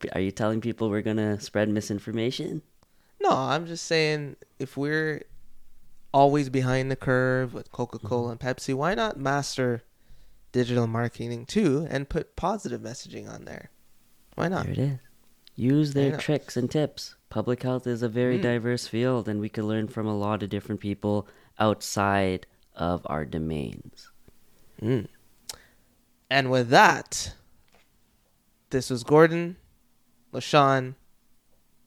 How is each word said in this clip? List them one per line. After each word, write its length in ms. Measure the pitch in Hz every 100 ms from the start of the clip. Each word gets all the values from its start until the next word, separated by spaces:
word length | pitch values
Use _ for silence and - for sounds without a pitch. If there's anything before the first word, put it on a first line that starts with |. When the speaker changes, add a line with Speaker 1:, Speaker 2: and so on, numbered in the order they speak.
| -
Speaker 1:
are 80 | -
you 100 | 95
telling 300 | - 107 110
people 300 | 113 107 110
we're 100 | 101
gonna 380 | 107 107 107 104
spread 280 | - 104 107
misinformation? 960 | 104 101 101 113 110 117 135 151 160 - _ _ _ _ _
Speaker 2:
No, 100 | 392
I'm 360 | 131 131 147 170
just 180 | 165
saying 520 | - 165 156 151 143 - - _
if 180 | 131 -
we're 460 | 143 156 156 147 - - - - - - - - -
always 360 | 139 139 147 135
behind 400 | 131 127 131 131
the 60 | 131
curve 580 | - 127 127 127 127
with 180 | 107 -
Coca-Cola 600 | - 120 113 107 123 120 117
Speaker 1:
Mm-hmm. 100 | 127
Speaker 2:
and 100 | 131
Pepsi, 180 | -
why 200 | 135 156
not 240 | 226 220 143
master 640 | 135 143 139 - 127 117 - _ _ - - - -
digital 340 | 123 120 123 117
marketing 600 | 113 120 - 117 120 -
too 400 | 214 190 135 165
and 200 | 135 139
put 280 | 165 - -
positive 440 | 170 214 151 117
messaging 480 | 110 123 - 113 104
on 120 | 110
there? 260 | - - - _ - - _ _ _
Why 140 | - 165
not? 160 | 165
Speaker 1:
There 80 | 95
it 60 | 92
is. 200 | 139 131 - - _ _ - -
Use 360 | 120 147 151
their 120 | 139 139
Speaker 2:
Why 20 |
not? 80 | 151
Speaker 1:
tricks 360 | - 147 - -
and 140 | 120
tips. 440 | 156 147 - - - _
Public 320 | 110 107 123
health 240 | 127 127 123
is 160 | 117
a 60 | 120
very 300 | 113 123 123
Speaker 2:
Mm. 40 |
Speaker 1:
diverse 440 | 123 120 117 123 -
field, 420 | 110 123 127 104
and 120 | 104
we 80 | 104
could 160 | -
learn 240 | 107 110 107
from 180 | - 107
a 100 | 104
lot 260 | 101 107
of 60 | 101
different 300 | 101 - 104
people 480 | 101 98 104 104 - - - -
outside 880 | 110 101 - - 101 98 95 92 - _ _
of 280 | - 85 85 -
our 180 | 76
domains. 880 | 71 80 80 78 60 50 - - - - - - - _ - -
Speaker 2:
Mm. 240 | 107 127 - - _ _ - - - _ _ _ _ _ _
And 200 | 135 131
with 200 | 127 117
that, 640 | 151 190 143 - - - - _ - _ _ _ _ _ _ _ _ _ _ _
this 180 | 135 -
was 160 | 123
Gordon, 520 | 120 147 160 170 170 185 _ _ _ _ _ _ _
LaShawn, 600 | 127 - 151 139 135 127 131 _ _ _ _ _ _ _ _